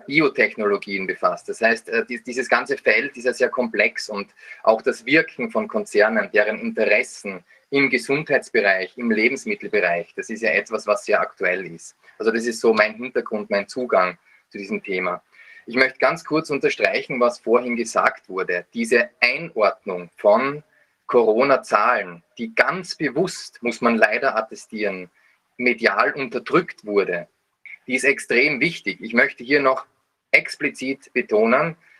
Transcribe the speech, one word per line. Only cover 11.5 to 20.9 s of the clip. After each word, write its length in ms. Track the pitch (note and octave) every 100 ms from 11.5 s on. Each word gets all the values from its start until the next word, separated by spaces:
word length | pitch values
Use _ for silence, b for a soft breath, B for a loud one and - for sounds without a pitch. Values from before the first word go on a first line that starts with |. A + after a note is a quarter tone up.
| F#2 F2
ist. 300 | E2+ - - b b
Also 120 | A2
das 140 | A2+ A#2+
ist 140 | A2+
so 140 | A#2
mein 200 | G#2+ G#2+ A2
Hintergrund, 540 | B2 A#2+ A#2 G#2+ G#2
mein 180 | G2+ G2+
Zugang 500 | B2+ A#2+ G2 F2+ F2 b b b
zu 80 | G#2
diesem 260 | G2 G#2
Thema. 400 | G#2 F#2 F2+ F2+ _ B B B B
Ich 100 | A#2+
möchte 220 | C3 -
ganz 280 | C3+ E3 -
kurz 240 | D3+ D#3+
unterstreichen, 720 | C#3 D3 - G2+ B2 C3+ B2+
was 180 | A#2+ -
vorhin 380 | A2+ A#2+ B2 A#2
gesagt 500 | A2+ F#2+ F#2+ - -
wurde. 380 | F#2 F2+ F2+ - A#2
Diese 340 | A2+ A#2+ - -
Einordnung 880 | B2 C#3+ E3 A2+ G2+ - G2+ F2+ F2 -
von 440 | G#2 A2 C3+ D3 - _ _